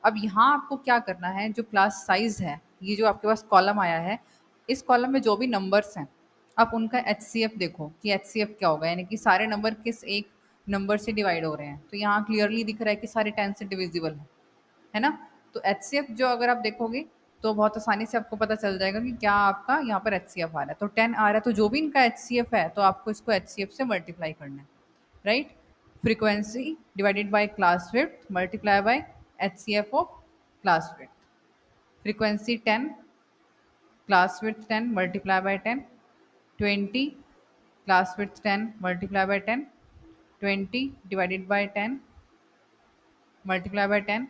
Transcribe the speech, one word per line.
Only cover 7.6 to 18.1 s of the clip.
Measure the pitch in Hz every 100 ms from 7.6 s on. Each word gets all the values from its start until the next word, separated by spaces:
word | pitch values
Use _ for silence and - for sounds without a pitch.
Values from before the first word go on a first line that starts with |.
| 175 - 151 -
कि | 208
एचसीएफ़ | 196 196 220 208
क्या | 214 180
होगा, | 151 160
यानी | 175 180
कि | 214
सारे | 226 190 220
number | 208 220
किस | 214 233 226
एक | - 202 208 _ _ _ -
number | 202 196 208
से | 208
divide | 214 196 165 160
हो | 151
रहे | 147
हैं। | 147 -
तो | 202
यहाँ | 208 208 214
clearly | 214 208 226
दिख | 220 220
रहा | 220
है | 208
कि | 220
सारे | 226 208
टेन | 208 202
से | 202 202
divisible | 190 185 165 160
हैं, | 151 147 _ _ _ _ _ _
है | 214
ना। | 254 208 - _ _
तो | - -
एचसीएफ़ | 196 - 277 285
जो | 220 254
अगर | 240 240
आप | 240
देखोगे | 220 214 226 240 311 _ _ _
तो | 220
बहुत | 214 214 214
आसानी | 214 208
से | 226